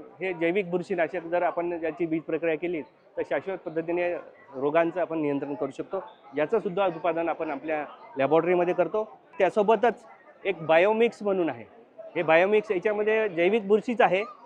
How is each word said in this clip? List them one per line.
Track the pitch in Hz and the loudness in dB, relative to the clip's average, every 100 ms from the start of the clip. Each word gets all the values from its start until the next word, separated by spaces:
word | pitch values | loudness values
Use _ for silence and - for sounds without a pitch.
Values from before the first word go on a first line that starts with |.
| 147 - | -16 -8
हे | 185 | -6
जैविक | 170 165 196 175 | -2 0 0 -2
बुरशीनाशक | 175 170 175 160 180 | -4 -2 -2 -2 -4
जर | 165 175 | -2 0
आपण | 170 170 175 170 | 0 -2 -4 -4
याची | 160 156 170 | -6 -4 -2
बीज | 160 | -4
प्रक्रिया | 156 156 165 156 | -4 -4 -2 -2
केली | 175 170 | -4 -6
तर | 127 _ _ 175 156 | -8 _ _ -10 -4
शाश्वत | 156 190 185 | -4 -4 -8
पद्धतीने | 175 160 165 175 175 160 - - - 135 | -6 -6 -4 -2 -2 -4 -10 -20 -16 -4
रोगांचं | 143 165 170 175 | 0 2 0 0
आपण | 160 160 | -4 -2
नियंत्रण | 147 139 143 | -2 -2 -4
करू | 139 139 | -6 -6
शकतो. | 147 143 196 - - - 135 | -8 -8 -8 -10 -20 -12 -4
याचंसुद्धा | 151 220 190 180 190 | -2 -2 -2 -2 -2
उत्पादन | 165 170 165 165 | 0 -4 -2 -2
आपण | 147 160 | -4 -6
आपल्या | 139 160 151 139 - - 135 | -6 -6 -6 -6 -14 -14 -2
लॅबोरेटरीमध्ये | 135 165 165 180 175 | 2 4 4 2 2
करतो. | 175 165 214 220 - _ - | 0 0 0 -6 -12 _ 0
त्यासोबतच | 190 220 202 220 233 - - - - - 190 | 2 4 4 4 4 0 -14 -20 -20 -8 -4
एक | 165 156 | -4 4
बायोमिक्स | 165 196 220 233 - | 6 6 4 2 0
म्हणून | 202 190 160 | -2 0 -2
आहे, | 120 104 - - - - 170 | -4 -14 -20 -20 -20 -10 -4
हे | |
बायोमिक्स | 160 165 190 214 208 | 4 6 6 2 0
याच्यामध्ये | 185 214 208 214 220 214 | -2 0 0 0 0 0
जैविक | 165 175 226 196 | 2 2 2 2
बुरशीच | 214 - 226 | 0 2 2
आहे, | 196 185 220 - | 4 4 -2 -10